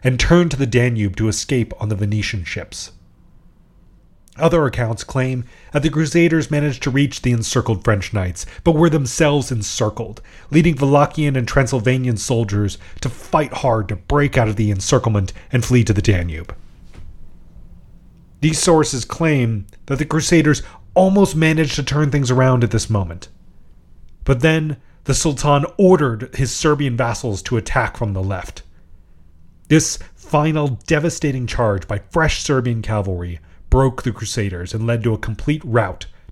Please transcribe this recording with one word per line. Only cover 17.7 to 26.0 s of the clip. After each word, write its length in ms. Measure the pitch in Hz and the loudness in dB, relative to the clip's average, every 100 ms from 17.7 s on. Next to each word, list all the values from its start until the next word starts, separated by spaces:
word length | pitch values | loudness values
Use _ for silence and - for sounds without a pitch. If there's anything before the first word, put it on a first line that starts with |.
| - - - - - - - | -20 -20 -20 -20 -20 -20 -2
These 200 | 151 156 | -2 0
sources 440 | - 160 147 127 | 4 4 4 -2
claim 640 | 110 - 160 147 117 110 98 - - | -8 -4 0 2 0 -2 -6 -16 -8
that 120 | 135 | -6
the 60 | 156 | -2
crusaders 580 | 156 151 175 151 147 - - - | -2 2 4 4 2 -2 -16 -2
almost 420 | - 190 196 190 151 | 2 4 4 2 4
managed 400 | 160 160 151 - | 2 2 0 -2
to 80 | |
turn 260 | 131 143 151 | -2 0 0
things 220 | 143 131 | 0 2
around 320 | 127 131 127 | 4 4 4
at 80 | 120 | 2
this 180 | 110 - | 0 0
moment. 380 | 107 90 82 - - - - - - - - - - | -2 -2 -8 -16 -20 -20 -20 -20 -20 -20 -20 -20 -8
But 160 | - 131 | 0 2
then 380 | 160 160 156 143 - - | 2 2 0 -6 -12 -10
the 100 | - | -4
Sultan 520 | 135 165 135 147 143 151 - | 0 0 0 2 2 0 2
ordered 560 | 190 185 | 6 6